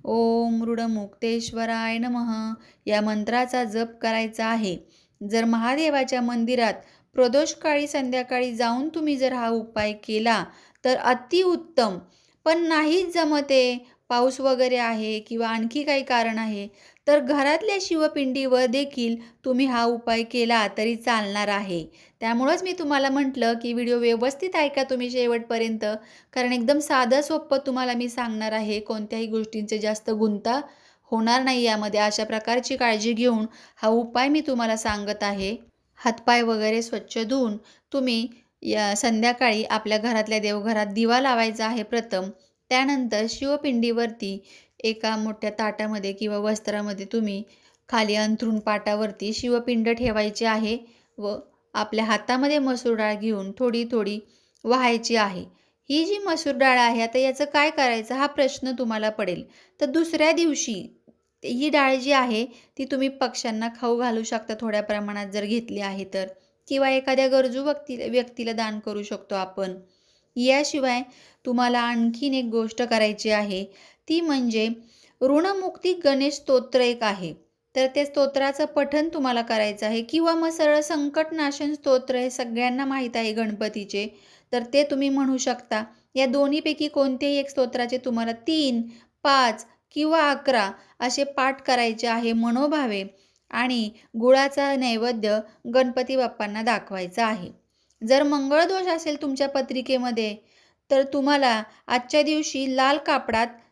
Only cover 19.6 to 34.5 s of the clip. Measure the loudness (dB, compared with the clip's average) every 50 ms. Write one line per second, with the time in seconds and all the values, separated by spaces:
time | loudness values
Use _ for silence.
19.6 | 2 2 2 2 2 2 0 0 -2 -2 0 0 -2 -2 0 0 2 4 4 2
20.6 | 2 0 0 -2 -2 0 -2 -2 0 0 0 0 0 -2 -2 -2 -2 0 0 -2
21.6 | -2 -4 -4 -6 -6 -8 -16 -20 -20 _ _ _ -4 -2 0 0 2 2 0 0
22.6 | -2 -6 -6 -4 -2 -2 0 2 2 2 2 2 0 0 0 0 0 0 0 0
23.6 | -4 -4 -2 -2 0 0 0 2 4 2 2 2 0 -2 -2 -2 -6 -2 0 0
24.6 | 0 0 0 -2 -2 0 -2 -4 -4 -4 -2 0 0 2 0 0 -2 -4 -2 -2
25.6 | -2 -2 -2 -4 -4 -4 -4 -6 -10 -18 -20 -20 _ _ -4 -2 0 0 0 2
26.6 | 2 2 2 2 2 2 2 4 4 4 4 2 2 2 -2 -2 0 0 0 0
27.6 | 0 -2 -2 -2 -2 -2 -2 -2 -4 -4 -4 -4 -4 -4 -4 -4 -4 -2 -2 -2
28.6 | -2 -2 -4 -4 -4 -6 -6 -6 -6 -6 -6 -6 -4 -2 -2 -4 -4 -4 -6 -6
29.6 | -4 -4 -4 -2 -2 -2 -2 -2 -2 -4 0 0 2 0 0 0 -2 -2 -2 -2
30.6 | -4 -8 -18 _ _ -20 _ _ _ _ -2 0 2 4 2 2 2 2 0 2
31.6 | 2 2 0 0 -2 0 0 2 2 2 0 -2 -4 -2 -4 -4 -2 0 -2 -2
32.6 | -2 -2 -2 0 2 2 2 2 0 0 0 2 2 2 2 2 -2 -4 -8 -18
33.6 | -20 -20 _ -2 2 2 2 2 0 0 0 0 2 4 2 2 2 0